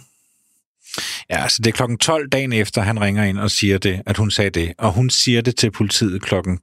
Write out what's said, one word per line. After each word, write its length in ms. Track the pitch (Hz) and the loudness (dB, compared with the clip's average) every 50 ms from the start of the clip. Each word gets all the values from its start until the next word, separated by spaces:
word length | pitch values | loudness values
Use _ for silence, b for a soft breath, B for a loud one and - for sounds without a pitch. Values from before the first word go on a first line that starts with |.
| - _ _ _ _ _ _ _ _ _ _ _ _ _ _ _ B B B B B B B B B B | -14 _ _ _ _ _ _ _ _ _ _ _ _ _ _ _ B B B B B B B B B B
Ja, 140 | 87 78 69 | -4 -4 -2
altså, 180 | - - - | -2 -2 0
det 60 | 110 113 | 0 0
er 40 | |
klokken 260 | 113 - 131 117 120 110 | 0 0 0 -2 -2 0
tolv 320 | - - 165 160 147 135 | 0 0 0 0 0 0
dagen 240 | 131 131 135 131 120 | -2 -2 0 0 0
efter, 280 | 110 104 - - 120 | 0 0 0 0 -2
han 200 | 101 101 113 110 | 0 0 0 0
ringer 220 | 101 101 98 104 107 | 0 0 2 2 2
ind 160 | 98 95 101 | 0 0 0
og 120 | 101 101 | -2 -2
siger 260 | - - - 101 98 95 | 0 2 2 2 2 2
det, 260 | - 104 92 95 - | 2 0 -2 -2 -2
at 120 | - 101 - | -2 0 0
hun 140 | 110 104 | 0 0
sagde 180 | - - 104 98 | 2 0 0 0
det, 240 | 90 87 85 85 85 - | 0 0 -2 -2 -2 -2
og 160 | - 110 85 | 0 0 2
hun 160 | 110 131 127 | 2 2 2
siger 320 | - - - 131 120 117 | 2 0 2 2 2 2
det 140 | 113 123 117 - | 2 0 0 2
til 140 | - 113 | 0 0
politiet 500 | 101 - 110 101 - - 120 101 90 98 | 0 0 -2 0 0 0 0 0 -2 -4
klokken 380 | - - 104 95 90 92 92 90 | -4 -2 -2 0 0 0 -4 -4